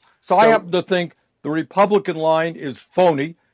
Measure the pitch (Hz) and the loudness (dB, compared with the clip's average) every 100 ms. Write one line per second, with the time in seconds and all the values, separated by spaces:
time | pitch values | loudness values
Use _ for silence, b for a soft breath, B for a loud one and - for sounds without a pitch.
0 | b b - 190 226 220 180 180 - 185 | b b 0 4 4 2 0 -6 -2 -4
1 | 170 - _ _ 143 160 151 190 202 202 | -4 -12 _ _ -8 -6 -4 0 2 2
2 | 196 160 160 160 165 165 147 - - - | -2 -2 0 0 -2 -6 -12 -12 -6 0
3 | 180 139 160 165 _ | 2 2 -4 -10 _